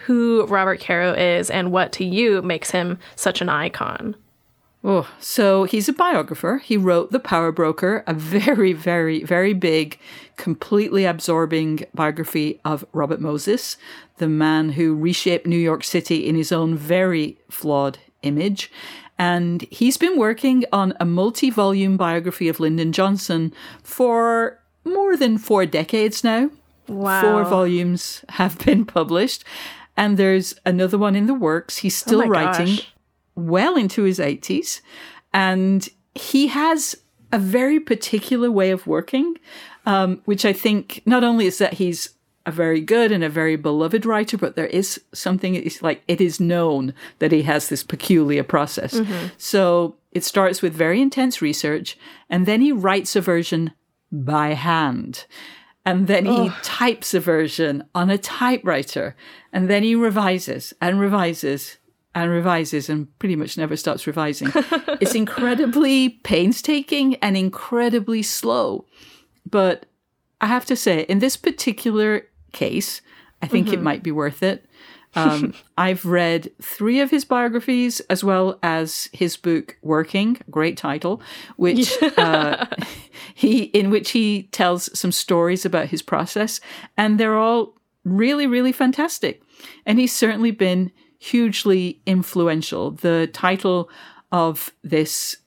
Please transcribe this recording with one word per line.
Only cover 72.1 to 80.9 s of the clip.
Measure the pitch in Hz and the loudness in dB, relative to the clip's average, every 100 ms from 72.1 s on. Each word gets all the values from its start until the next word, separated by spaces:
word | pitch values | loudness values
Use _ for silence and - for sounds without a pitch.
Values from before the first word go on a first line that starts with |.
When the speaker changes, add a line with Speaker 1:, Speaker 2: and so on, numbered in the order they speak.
| 214 - _ _ | 0 -6 _ _
Speaker 2:
case, | - - - - - - - _ _ | -6 -4 -4 -6 -10 -16 -20 _ _
I | 156 | -2
think | - 214 | 0 0
it | 185 | 0
Speaker 1:
Mm-hmm. | |
Speaker 2:
might | 156 143 | -2 -4
be | 165 | -4
worth | 151 147 143 | -4 -4 -2
it. | 185 196 - _ - - _ - | -4 -4 -10 _ -20 -20 _ -2
Um, | 160 151 143 - - | 0 0 -2 -6 -10
Speaker 1:
<laughs> | - | -2
Speaker 2:
I've | 185 185 175 | -2 -2 0
read | 175 170 165 - - | 0 2 0 -4 -12
three | - - 214 254 | -14 -4 0 2
of | 277 | 2
his | 302 - | 0 0
biographies, | 247 240 233 240 247 247 233 | 0 0 -2 0 0 0 -2
as | - 196 | -4 -2
well | 196 185 185 185 | 2 2 0 0
as | 170 160 160 - - | -2 -2 -2 -6 -10
his | - 175 - | -4 -4 -2
book | 175 165 - - | -2 -2 -2 -10
"Working," | 156 156 160 196 214 247 - | -2 0 0 0 0 -2 -4
great | 156 160 - | -2 -2 -2
title, | 151 | -6